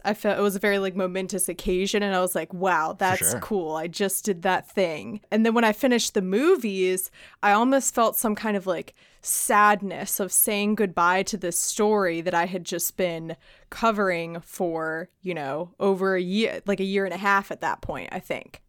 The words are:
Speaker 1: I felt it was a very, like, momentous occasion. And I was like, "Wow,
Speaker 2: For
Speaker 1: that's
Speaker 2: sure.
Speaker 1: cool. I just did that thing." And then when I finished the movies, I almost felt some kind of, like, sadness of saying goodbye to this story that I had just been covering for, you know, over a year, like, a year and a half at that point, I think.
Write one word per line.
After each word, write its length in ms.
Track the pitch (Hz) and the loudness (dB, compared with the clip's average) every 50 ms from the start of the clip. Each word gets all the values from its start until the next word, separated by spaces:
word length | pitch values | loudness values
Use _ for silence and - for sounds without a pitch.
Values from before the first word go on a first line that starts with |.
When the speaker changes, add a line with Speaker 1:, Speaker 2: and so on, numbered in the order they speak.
| - | -2
Speaker 1:
I 100 | 196 208 | -2 -2
felt 220 | - - 214 196 - | 0 0 0 2 2
it 40 | 202 | 2
was 140 | 208 185 | 0 0
a 40 | 202 | 0
very, 180 | - 208 202 202 | 0 2 2 2
like, 160 | 190 190 180 | 0 -2 -2
momentous 520 | 190 190 185 180 190 190 180 202 185 - - | -2 -2 -2 -2 -2 -4 -4 -4 -4 -2 -4
occasion. 540 | 175 170 - - 185 180 190 196 - 208 202 | -4 -4 -2 0 0 0 0 0 0 0 0
And 100 | 202 190 | 2 0
I 60 | 185 | 2
was 140 | 180 180 - | 0 0 0
like, 180 | 190 160 - - | -2 -4 -6 -6
"Wow, 380 | 175 180 190 175 160 156 160 | -2 0 4 4 4 2 2
Speaker 2:
For 60 | 180 - | -2 0
Speaker 1:
that's 320 | 196 185 185 180 - - | 2 2 2 2 2 0
Speaker 2:
sure. 100 | - 240 | -2 -2
Speaker 1:
cool. 360 | - - 220 196 170 156 156 | -4 -2 -2 -2 -2 -2 -4
I 100 | 156 160 | -4 -4
just 380 | 175 160 - 202 196 196 - - | -6 -4 -2 -2 -2 -2 -2 -2
did 180 | 214 196 170 170 | -2 -2 0 0
that 260 | 196 185 - - - | 0 0 0 -2 -4
thing." 520 | - - 190 175 160 151 - 110 - 208 _ - | -2 0 0 0 0 -4 -8 -10 -12 -12 _ -2
And 160 | - 214 220 | 2 2 4
then 80 | 233 226 | 4 4
when 100 | 240 233 | 4 4
I 80 | 220 214 | 2 2
finished 420 | - - 254 247 233 - - - | 2 2 2 4 4 2 0 -2
the 80 | 220 185 | -2 0
movies, 920 | 185 190 214 277 339 381 320 240 214 196 190 185 185 185 185 - - _ - - - - - | 2 2 2 4 4 4 4 2 -2 0 0 0 2 0 0 -4 -8 _ -16 -20 -20 -8 0
I 120 | - 208 202 | 2 4 4
almost 420 | 208 233 254 269 277 254 - - | 4 4 4 4 2 2 2 0
felt 220 | - 226 220 - | 2 2 2 2
some 180 | - - 226 214 | 0 0 0 -2
kind 220 | - - 220 208 | -2 -2 -2 -2
of, 100 | 202 180 | -2 -2
like, 280 | 190 175 160 - - - _ _ _ _ _ | -2 -4 -4 -4 -10 -16 _ _ _ _ _
sadness 1000 | - - - - - - 233 208 208 208 208 196 202 190 170 - - 196 - - | -6 -4 -4 -2 0 2 4 6 6 6 6 4 0 -6 -8 -8 -8 -6 -4 -4
of 100 | 208 180 - | -2 0 2
saying 440 | - - - 220 202 208 208 214 | 2 2 2 2 2 2 2 2
goodbye 460 | 202 220 190 165 - 170 175 180 190 196 | 2 0 0 2 2 4 4 4 2 0
to 120 | - - | -2 -4
this 220 | 190 - - - - | -4 -4 -4 -2 -2
story 640 | - - - - 214 208 214 208 196 180 165 165 | -2 -2 0 0 2 2 4 2 2 0 -2 -2
that 140 | 165 180 170 | -2 0 0
I 120 | 170 170 | 0 0
had 180 | 180 180 185 165 | 0 -2 -6 -6
just 320 | - 196 170 170 - - | -6 -6 -4 -4 -4 -2
been 400 | - 190 175 165 165 165 165 160 - _ - - - _ - | -2 -2 -2 -2 -6 -8 -10 -12 -14 _ -20 -20 -20 _ -16
covering 720 | - - - 226 220 202 208 190 180 170 170 165 170 170 | -8 -2 0 0 2 2 0 0 0 -2 -4 -6 -8 -12
for, 720 | 160 - - - 196 175 165 160 160 160 156 160 165 - _ _ | -12 -12 -8 -4 -4 -2 -2 -4 -4 -4 -6 -6 -8 -10 _ _
you 140 | - 180 175 | -8 -8 -6
know, 400 | 160 143 135 143 151 175 175 _ - | -6 -6 -6 -6 -6 -6 -8 _ -2
over 340 | - 202 196 185 190 190 190 | 0 0 2 2 2 0 0
a 80 | 185 180 | 0 0
year, 400 | 180 185 214 226 214 - - - | 0 0 0 0 0 -2 -4 -4
like, 140 | - 202 190 | -4 -2 -2
a 40 | 190 | -2
year 200 | 196 196 202 196 | -2 0 -2 -2
and 80 | 190 170 | -2 -4
a 60 | 180 | -2
half 320 | 202 202 202 196 196 - | 0 2 2 2 0 -2
at 100 | - - | -8 -6
that 200 | - 156 101 - - | -4 -4 -4 -4 -6
point, 260 | - 160 131 95 - - | -8 -8 -8 -8 -10 -12
I 80 | 185 | -12
think. 420 | - - 160 120 - - - - _ | -8 -8 -10 -10 -10 -14 -20 -20 _